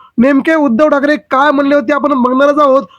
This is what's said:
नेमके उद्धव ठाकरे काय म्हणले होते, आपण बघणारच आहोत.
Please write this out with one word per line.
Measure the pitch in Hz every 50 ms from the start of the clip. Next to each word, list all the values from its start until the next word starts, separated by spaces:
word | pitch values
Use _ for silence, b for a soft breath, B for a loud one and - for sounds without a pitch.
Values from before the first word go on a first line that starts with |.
| B B B -
नेमके | 226 269 285 269 - 320 320
उद्धव | 320 294 285 226 220 302 302
ठाकरे | 294 277 262 294 302
काय | - 294 - - 262 277 302
म्हणले | 294 277 285 277 285
होते, | 285 254 208 294
आपण | 277 294 285 294
बघणारच | 262 240 254 254 262 285 285 285 294
आहोत. | 302 277 262 269 - b b